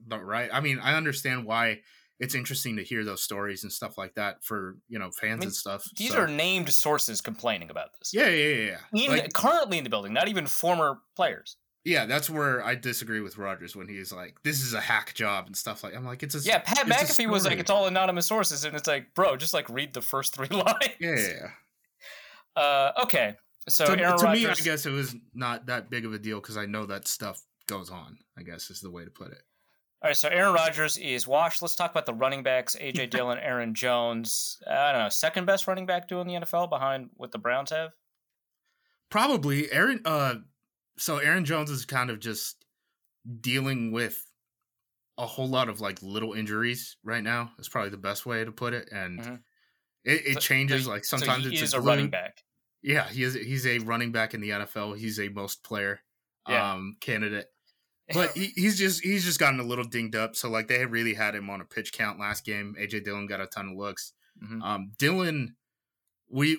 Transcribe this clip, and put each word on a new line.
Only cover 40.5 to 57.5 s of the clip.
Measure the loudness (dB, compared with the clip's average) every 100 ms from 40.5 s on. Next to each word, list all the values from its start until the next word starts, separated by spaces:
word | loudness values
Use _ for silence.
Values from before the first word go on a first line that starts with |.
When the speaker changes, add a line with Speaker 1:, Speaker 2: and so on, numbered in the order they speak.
| _ _ _ _ -6
Speaker 1:
so | -2 2
Aaron | 4 4
Jones | 4 0 0
is | -4
kind | -2 -2 0
of | -2
just | -6 -6 -6 -10 _ _ _ _ _ _ -14 -8
dealing | -2 0 2 0 0
with | 0 -2 -4 -12 _ _ _ _ _ _ _ _ -10
a | -8
whole | -4 0
lot | 2 2
of, | -2
like, | -6 -6
little | -6 -4 -4
injuries | -4 -4 0 0 -2 -8 -12
right | -6 -4
now. | -2 -2 -4 -10
Is | -8
probably | -4 -4
the | -4
best | -6 -4 -4
way | -4
to | -4
put | -4 -4
it. | -4 -6
And | -8 -8 -8
Speaker 2:
Mm-hmm. | -10 -14 _ _ _ _ _ _
Speaker 1:
it, | 2 2 2
it |
Speaker 2:
So, | 0
Speaker 1:
changes. | 2 2 4 2
Speaker 2:
so, | 0
Speaker 1:
Like, | -4
Speaker 2:
so | -2 0
Speaker 1:
sometimes | 2 0
Speaker 2:
he | 0
Speaker 1:
it's | 0
Speaker 2:
is | 0
Speaker 1:
a | 2
Speaker 2:
a |
running | 4 4 2
Speaker 1:
glute. |
Speaker 2:
back. | -2 -6 -12 _ _ _ _
Speaker 1:
Yeah, | 0 2 0
he | -2
is, | -2
he's | -2 -4 -2 0
a | 0
running | 0 -2 0
back | 0 -2
in | -4
the | -4
N | -4
F | -6 -6
L. | -6
He's | -6 -6 -4
a | -4
most | -6 -8 -8
player, | -6 -4 -2 -4 _ _ _ _ 0
Speaker 2:
Yeah. | 2 2
Speaker 1:
um, | -2 -6 -8
candidate. | -4 -2 -2 -4 -8